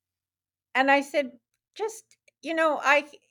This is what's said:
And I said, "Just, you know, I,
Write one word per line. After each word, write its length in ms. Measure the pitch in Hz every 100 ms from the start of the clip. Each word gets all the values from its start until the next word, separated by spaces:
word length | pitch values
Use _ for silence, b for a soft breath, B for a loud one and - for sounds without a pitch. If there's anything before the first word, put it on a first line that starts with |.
| _ _ _ _ _ _ _ 247
And 140 | 269
I 100 | 277
said, 380 | 277 311 254 - _ _ _ -
"Just, 420 | 427 - _ _ _ _
you 120 | 277
know, 260 | 320 320 285
I, 280 | 262 294 294 - _